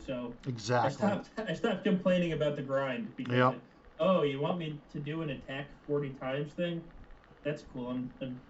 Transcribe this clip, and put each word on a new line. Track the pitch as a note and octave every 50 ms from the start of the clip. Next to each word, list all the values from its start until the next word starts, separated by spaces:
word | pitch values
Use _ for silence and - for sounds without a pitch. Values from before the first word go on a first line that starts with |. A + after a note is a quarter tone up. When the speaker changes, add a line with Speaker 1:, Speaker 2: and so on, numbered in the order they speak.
| -
Speaker 1:
so | - C3 B2 B2 A#2+ B2 - - C#3
Speaker 2:
Exactly. | A#2+ A2 - A#2+ B2 A#2+ A#2+ C#3
Speaker 1:
I |
stopped, | - - G#3 G3 - - - - - -
<laughs> | - F3+
I | E3
stopped | - - A3+ G3 - -
complaining | G#3 F#3 F3+ - F#3+ F3+ F3+ F3 E3 D#3
about | C#3+ D3+ D3 C#3+
the | D3 C3+
grind | C3 C3+ C3+ C#3 C3+ B2 A#2 A2 G#2+ -
because | - B2+ A#2+ A#2+
Speaker 2:
Yep. | B2 B2+ B2+ B2+
Speaker 1:
it, | B2+ - - - - - - - -
"Oh, | D#3 F#3 F#3 E3+ D3+
you | C#3 C3+ C#3
want | D3 E3+ F#3 F3
me | D#3+ D#3 D3+ D3 - - -
to | D3+
do | C#3+ C#3+ D#3 E3
an | D#3+ D3+
attack | C3 - - - C3+ C#3+ C#3+ - - - -
forty | - D3 D3 C#3+ C3+
times | C3 - C3+ C3 C3+ D3 D3+ D3+ -
thing? | - F3 F3 E3+ E3+ - - - - - - - - - - - - -
That's | D3 D3+ - - - -
cool. | B2+ B2 B2
I'm, | B2 B2+ B2+ B2+ - - C3+
I'm, | B2+ B2 B2+ - -